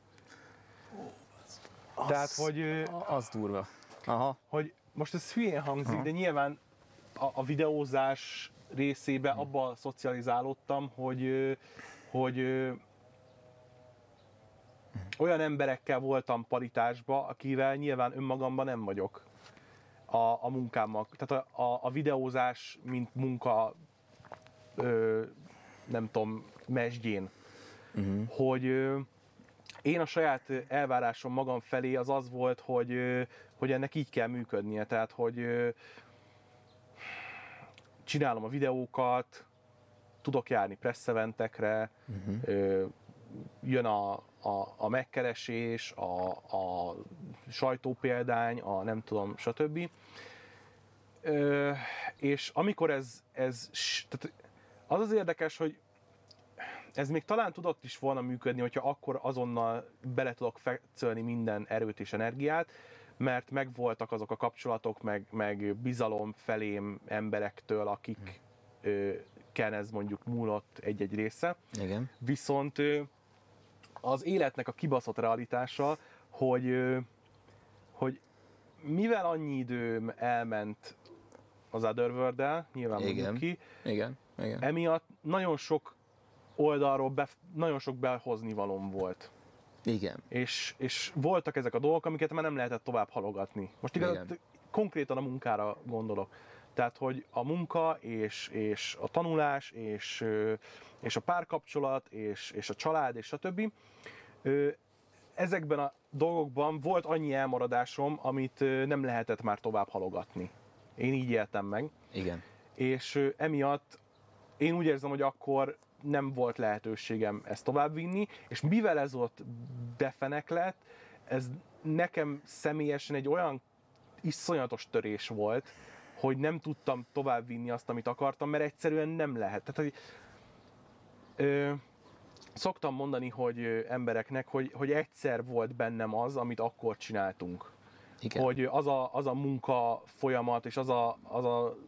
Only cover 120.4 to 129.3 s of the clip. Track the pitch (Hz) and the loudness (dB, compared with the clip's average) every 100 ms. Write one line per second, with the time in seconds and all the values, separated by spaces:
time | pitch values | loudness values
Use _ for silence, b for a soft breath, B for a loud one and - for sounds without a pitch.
120.4 | - 170 180 - B B B B - 131 | -2 0 0 -4 B B B B -4 -2
121.4 | 127 147 - - 156 156 175 - 147 143 | -2 -8 -14 -8 0 2 2 0 -2 -4
122.4 | - - 156 151 147 139 - 143 135 170 | -10 -4 -2 0 0 0 -2 -2 2 2
123.4 | 170 135 - _ _ _ - - 165 - | 2 -2 -10 _ _ _ -20 -6 -4 -2
124.4 | - 165 123 113 - 117 110 104 - 110 | 0 0 0 -4 -2 -2 0 -2 -4 -2
125.4 | 104 120 - B B B B - 135 131 | 0 0 -4 B B B B -2 0 2
126.4 | 151 160 156 147 - 127 120 - 135 120 | 0 0 -4 -4 -2 -4 -4 -2 0 0
127.4 | 120 117 120 117 - 120 120 123 139 135 | -2 -6 -4 -4 -4 -4 -2 0 0 0
128.4 | 147 151 147 - 165 156 156 165 147 | 0 0 0 0 0 2 0 0 -2